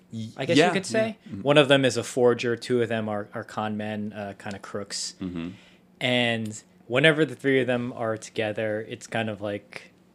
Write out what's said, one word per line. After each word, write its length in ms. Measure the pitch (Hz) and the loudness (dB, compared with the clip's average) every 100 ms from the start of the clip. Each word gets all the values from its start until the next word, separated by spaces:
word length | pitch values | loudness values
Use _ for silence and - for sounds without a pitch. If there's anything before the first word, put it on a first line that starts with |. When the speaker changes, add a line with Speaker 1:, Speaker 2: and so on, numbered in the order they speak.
| _ | _
Speaker 1:
Y-, 160 | 113 113 - | -10 -10 -6
Speaker 2:
I 80 | |
guess 140 | 143 170 | 2 4
Speaker 1:
yeah, 80 | 175 | 4
Speaker 2:
you 60 | |
could 100 | 190 | 2
say. 320 | 190 226 220 214 | -2 -2 -2 -4
Speaker 1:
yeah. 80 | - | -12
Mm-hmm. 80 | 101 | -2
Speaker 2:
One 140 | 127 147 | 6 6
of 120 | 131 | 8
them 180 | 139 131 | 6 4
is 100 | 113 | 0
a 60 | |
forger. 500 | 110 131 123 117 123 | -2 4 4 4 0
Two 280 | 117 - 123 | -4 0 0
of 80 | 110 | 0
them 180 | 113 107 | -2 -2
are, 180 | 104 104 | -6 -8
are 100 | 117 | -12
con 340 | - - 107 104 | -10 -6 -4 -4
men, 340 | 107 107 107 | -6 -6 -8
uh, 220 | 107 101 95 | -8 -10 -10
kinda 200 | 104 98 | -12 -12
crooks. 560 | - 104 101 - - - | -10 -10 -8 -8 -8 -8
Speaker 1:
Mm-hmm. 260 | 95 87 85 107 - - _ - | -8 -6 -8 -12 -20 -20 _ -6
Speaker 2:
And 640 | 127 123 120 113 110 107 - _ - | 0 2 2 0 -4 -10 -16 _ -2
whenever 380 | 123 156 151 | 4 4 4
the 100 | 147 | 0
three 260 | 123 139 131 | 0 2 2
of 60 | 123 | 2
them 260 | 123 120 | 0 -4
are 220 | 113 113 110 | -4 -4 -4
together, 680 | - - 107 107 110 107 110 | -6 -4 -4 -2 -2 -4 -6
it's 180 | 120 - | -12 -6
kind 220 | 113 110 | -4 -4
of 120 | 101 | -4
like 520 | 104 104 - - - _ _ | -6 -6 -10 -20 -20 _ _